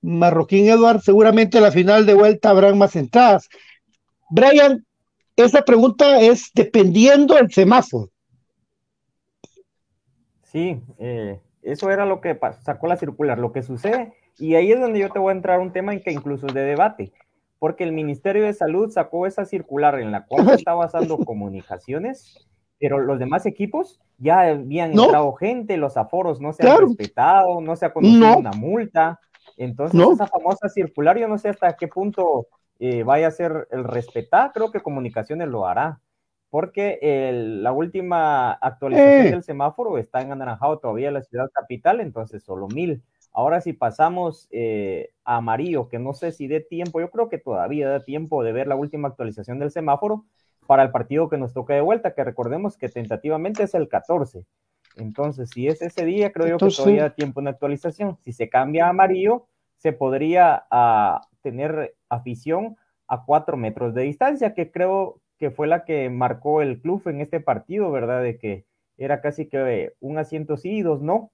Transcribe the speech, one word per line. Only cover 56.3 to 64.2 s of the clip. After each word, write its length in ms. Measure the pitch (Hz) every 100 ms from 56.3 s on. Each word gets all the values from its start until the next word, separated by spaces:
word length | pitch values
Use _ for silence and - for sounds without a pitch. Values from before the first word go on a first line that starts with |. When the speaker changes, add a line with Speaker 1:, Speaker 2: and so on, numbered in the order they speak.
Speaker 2:
creo 140 | 202 165
yo 40 | 170
que 60 |
Speaker 1:
Entonces 140 | 196 196
Speaker 2:
todavía 240 | - -
da 120 | 151
tiempo 260 | - 147 131
una 100 | 139
actualización. 680 | 123 143 143 170 156 202 175
Si 80 | -
se 160 | 120 113
cambia 380 | 127 135 156 170
a 40 |
amarillo, 560 | 180 190 185 196 240 _ _ _ _
se 140 | 160
podría, 720 | 120 135 135 156 175 175 147 _
ah, 500 | 120 120 110 101 82 _ _
tener 520 | 139 120 147 156 147 _ _
afición 680 | 123 123 117 151 165 220 220 _ _ _
a 180 | 123
cuatro 320 | - 151 151 139
metros 380 | 110 110 123
de 80 | 113
distancia, 520 | 131 147